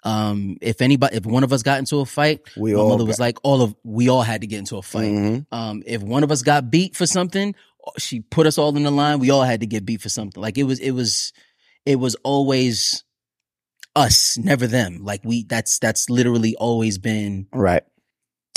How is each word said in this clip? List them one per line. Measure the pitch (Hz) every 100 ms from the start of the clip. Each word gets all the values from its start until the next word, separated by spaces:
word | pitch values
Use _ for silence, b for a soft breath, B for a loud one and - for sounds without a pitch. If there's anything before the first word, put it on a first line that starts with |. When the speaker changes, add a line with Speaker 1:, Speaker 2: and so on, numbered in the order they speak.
Speaker 1:
Um, | 110 110 107 104 98 90
if | 98 110
anybody, | 127 139 123 110
if | 104
one | 123
of | 135
us | 135
got | 120 139
into | 131 147
a | 131
fight, | - 151 147 B -
Speaker 2:
We | 107
Speaker 1:
my | 104
Speaker 2:
all | 107
Speaker 1:
mother | 110 113
was | 110
Speaker 2:
got |
Speaker 1:
like, | 120 117
all | 139 135
of, | 117 104
we | 120 110 123
all | 127
had | 117 110
to | 110
get | 104
into | 98 101
a |
fight. | - 110 110
Speaker 2:
Mm-hmm. | 104 104 117 147 117
Speaker 1:
Um, | 113 104 -
if | 117
one | 101 127
of | 147
us | 151
got | 127 147 123
beat | 160 185 -
for | 175
something, | 185 180 190 202 196 b b - -
she | - 123
put | - - 156
us | 151
all | 151 147
in |
the | 143
line. | 143 147 147
We | 127
all | 139
had | 127 113
to | 113
get | 110 98
beat | 110
for | -
something. | - 107 92
Like, | 107 101
it |
was, | 139 131
it | 135
was, | 127 117 - - b b b b b -
it | 135
was | 131 110
always | 131 139 139 131 127 107 - - _ _ _ _ _ _ _ _ - -
us, | 123 - - -
never | 147 139 120
them. | 123 98 85 101
Like, | 101
we, | 113 117 101
that's, | 117 - -
that's | 113 110 -
literally | 123 123 117 113 110
always | 117 117 113 98
been | 110 107 104 98 98
Speaker 2:
Right. | 127 95 87 _ _ _ _ _ _ _